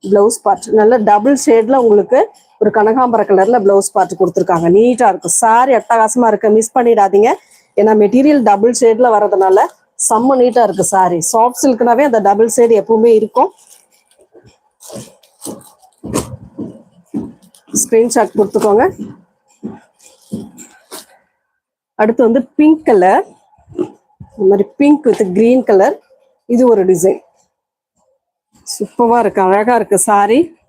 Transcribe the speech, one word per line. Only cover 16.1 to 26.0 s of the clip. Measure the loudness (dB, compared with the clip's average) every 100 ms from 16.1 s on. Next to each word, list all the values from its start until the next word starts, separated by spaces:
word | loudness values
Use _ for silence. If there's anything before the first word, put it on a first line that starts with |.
| -10 -10 -18 -20 -18 -18 -18 _ _ _ -12 -12 -18 _ _ _ -8
ஸ்கிரீன்ஷாட் | -2 0 0 -2 -4 -2
கொடுத்துக்கோங்க. | -4 -2 0 0 0 -4 -18 -18 _ _ _ _ -18 -18 _ _ _ _ _ -16 -16 -20 -20 _ _ -20 -20 _ _ _ _ _ _ _ _ -4
அடுத்து | -4 0 0
வந்து | 0 -4 0
பிங்க் | 2 2 2
கலர், | 2 2 0 -4 _ _ _ _ -12 -12 -12 _ _ -20
இந்த | -4 0
மாதிரி | 0 -4 _
pink | 0 2 0
with | -2 -2 0
green | 2 0 2
color, | 2 2 -2